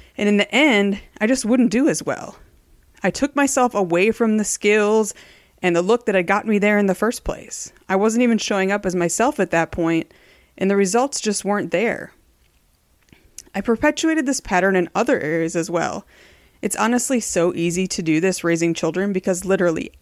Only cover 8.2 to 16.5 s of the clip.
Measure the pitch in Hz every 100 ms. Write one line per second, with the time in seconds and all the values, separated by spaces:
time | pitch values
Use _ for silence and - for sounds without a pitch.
8.2 | 247 220 - 202 190 202 196 175 175 -
9.2 | 240 302 185 170 165 - 165 165 - -
10.2 | _ _ _ - 190 202 196 226 269 -
11.2 | 214 202 196 202 170 170 226 - - _
12.2 | _ _ _ _ _ _ _ _ _ -
13.2 | _ - - - 202 226 302 294 320 320
14.2 | 262 269 - 185 190 185 175 185 240 277
15.2 | 147 165 165 170 165 170 151 80 - _
16.2 | - - _